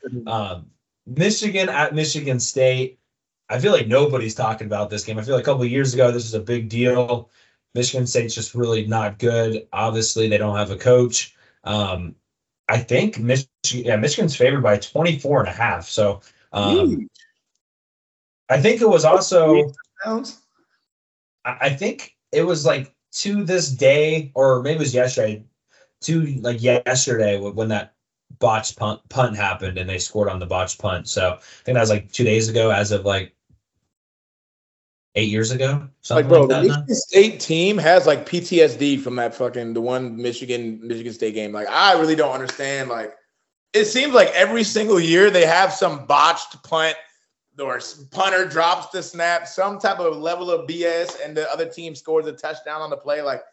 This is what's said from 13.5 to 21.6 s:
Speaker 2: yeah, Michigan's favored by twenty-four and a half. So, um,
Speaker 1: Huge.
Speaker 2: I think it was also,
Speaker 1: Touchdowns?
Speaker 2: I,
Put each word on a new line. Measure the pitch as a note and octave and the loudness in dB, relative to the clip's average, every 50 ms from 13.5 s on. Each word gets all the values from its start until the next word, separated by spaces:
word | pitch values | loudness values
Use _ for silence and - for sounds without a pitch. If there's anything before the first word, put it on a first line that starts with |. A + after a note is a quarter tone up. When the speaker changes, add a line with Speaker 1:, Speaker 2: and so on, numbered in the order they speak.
| _ _ - - | _ _ -6 -6
Speaker 2:
yeah, | A#2+ B2 A#2+ A#2 A2 | -4 -4 -2 0 0
Michigan's | G#2+ A2+ E3+ - - G3 D#3+ - | 2 0 0 0 0 0 0 2
favored | - B2 C3 C#3+ C#3 | 2 2 4 4 2
by | B2 G#2+ G#2 | 2 2 2
twenty-four | G2+ - - - D3 E3 F3 D#3 C3+ - C3+ C#3+ B2+ | 0 0 -4 -2 0 0 0 0 -2 0 0 2 2
and | G#2 F#2 | 0 0
a | |
half. | F#2 G#2+ A#2 A2+ G#2+ G2 F2 - | -2 -4 -2 -2 -4 -4 -8 -6
So, | - - G#2 G2+ G2 F#2+ _ _ _ _ _ _ | -2 0 0 0 0 -4 _ _ _ _ _ _
um, | - G2+ G2+ G2+ - - G4 C#4+ | -4 -2 0 2 2 2 2 2
Speaker 1:
Huge. | F#3 - G#3+ - _ _ _ _ _ _ _ _ _ _ _ _ _ _ _ _ _ _ _ _ _ _ _ _ _ _ _ - | 0 -2 -6 -10 _ _ _ _ _ _ _ _ _ _ _ _ _ _ _ _ _ _ _ _ _ _ _ _ _ _ _ 0
Speaker 2:
I | C3 C#3 | 2 4
think | C3+ G#3+ A#3+ A3+ | 4 4 4 4
it | A#3 G#3+ | 4 6
was | F#3 D#3+ D3 | 6 6 6
also, | D#3 E3+ F#3+ - - F#3 F3 D#3+ D#3 D#3+ D3+ D3 C#3 - - - _ _ - | 6 4 4 4 4 4 6 6 6 6 6 4 0 -4 -14 -20 _ _ -12
Speaker 1:
Touchdowns? | G3 A3 A3 A#3 C4+ - - _ _ _ _ _ _ _ _ _ _ _ _ _ _ _ _ _ _ _ _ _ - | -8 -6 -6 -6 -8 -10 -16 _ _ _ _ _ _ _ _ _ _ _ _ _ _ _ _ _ _ _ _ _ -10
Speaker 2:
I, | B2 B2 B2 | -10 -6 -2